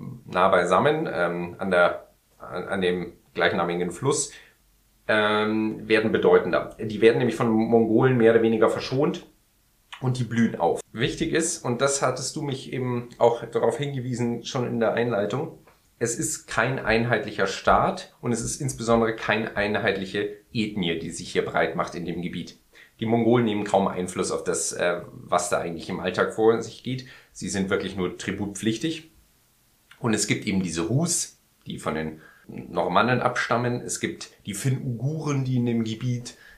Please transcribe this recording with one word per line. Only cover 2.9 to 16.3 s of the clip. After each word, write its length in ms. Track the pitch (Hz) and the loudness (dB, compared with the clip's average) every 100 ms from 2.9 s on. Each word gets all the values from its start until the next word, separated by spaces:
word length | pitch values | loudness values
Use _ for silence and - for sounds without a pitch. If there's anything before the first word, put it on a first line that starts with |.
| 90 87 - _ 85 | 0 -4 -12 _ 0
gleichnamigen 560 | 87 90 85 87 90 | 0 2 -2 -2 -4
Fluss, 400 | - 135 - - - - _ _ _ _ _ - | -2 -2 -2 -4 -10 -20 _ _ _ _ _ 0
ähm, 800 | 107 107 107 107 110 110 107 107 | 2 4 2 2 0 -2 -4 2
werden 240 | 107 110 | 2 4
bedeutender. 640 | 101 92 90 92 78 - - | 4 6 6 4 -2 -2 -8
Die 220 | 107 101 | -8 4
werden 180 | 113 117 | 6 6
nämlich 160 | 120 110 | 0 2
von 140 | 120 | 2
Mongolen 680 | 110 113 117 107 113 131 123 | 4 4 4 6 4 4 6
mehr 140 | 113 | 6
oder 100 | 113 | 6
weniger 280 | 113 110 110 | 4 4 2
verschont 580 | - - 131 170 - - _ _ _ _ _ _ - | 2 -2 0 0 -2 -12 _ _ _ _ _ _ -6
und 180 | 127 123 | -4 -2
die 60 | |
blühen 320 | 107 117 110 - | -2 2 2 2
auf. 240 | - - - | 0 0 -4
Wichtig 420 | 110 151 156 165 | -4 -4 -2 0
ist, 300 | 165 - - | 0 0 -4
und 180 | 127 117 | -4 0
das 200 | 139 - | 0 2
hattest 340 | 131 123 - - | -2 -2 -6 -6
du 60 | |
mich 320 | 143 127 - | -6 -8 -6
eben 360 | 135 127 120 - - | -6 -4 -4 -6 4
auch 260 | 117 - 113 | 4 4 -4
darauf 320 | 113 117 113 | 0 0 0
hingewiesen, 640 | 143 135 127 117 120 117 | -4 -4 -4 -2 -2 -2
schon 220 | - 131 123 | -4 -4 -2
in 140 | 120 | 0
der 140 | 110 | 2
Einleitung, 640 | 117 120 101 104 135 170 - - _ _ - | 2 0 0 0 -2 -6 -10 -20 _ _ -4
es 160 | 117 - | -4 -2
ist 320 | 139 | -4